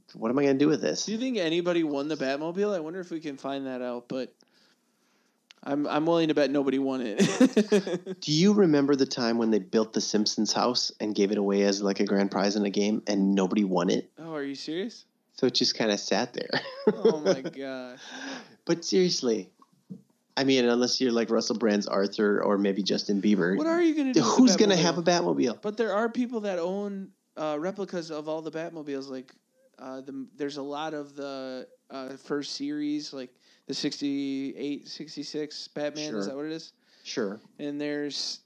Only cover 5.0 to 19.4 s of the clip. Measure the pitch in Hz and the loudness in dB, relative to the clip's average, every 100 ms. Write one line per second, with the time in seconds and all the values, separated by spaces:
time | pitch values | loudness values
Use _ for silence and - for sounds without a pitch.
5 | _ _ _ _ _ - - 143 147 139 | _ _ _ _ _ -16 -4 -2 0 0
6 | 160 170 160 147 135 143 139 135 135 131 | 2 2 4 4 2 2 2 0 0 -2
7 | 120 107 - - - 220 208 208 196 175 | -4 2 2 4 4 4 4 2 2 -6
8 | 190 185 - 151 196 208 180 147 139 139 | -6 -10 -2 4 6 6 6 6 4 4
9 | 131 - 117 117 113 107 95 113 110 110 | 2 0 0 2 2 2 2 0 2 -2
10 | - 107 104 - 104 107 110 123 - - | 0 0 0 0 0 0 0 0 -4 -4
11 | 107 101 98 104 98 101 101 98 98 98 | -4 0 2 2 2 4 2 2 0 0
12 | 101 98 101 98 101 104 101 98 101 110 | 2 2 2 0 0 0 0 2 0 0
13 | - 101 98 98 92 107 98 90 90 113 | 0 0 2 4 2 2 2 2 2 0
14 | - - 165 156 139 139 - 165 220 - | -2 -14 -10 -8 -8 -8 -8 -6 -6 -10
15 | _ _ _ - 127 - 120 - 113 101 | _ _ _ 0 2 2 0 2 0 0
16 | - 98 123 - - - - - - 220 | 0 0 0 -6 -4 -4 -6 -2 0 2
17 | 220 156 147 135 135 135 135 131 127 127 | 2 2 2 0 -2 -8 -8 -8 -10 -14
18 | - - 269 262 - - - 170 - 196 | -16 -12 -12 -12 -14 -10 -2 -2 2 4
19 | 180 - 123 107 | 4 2 0 0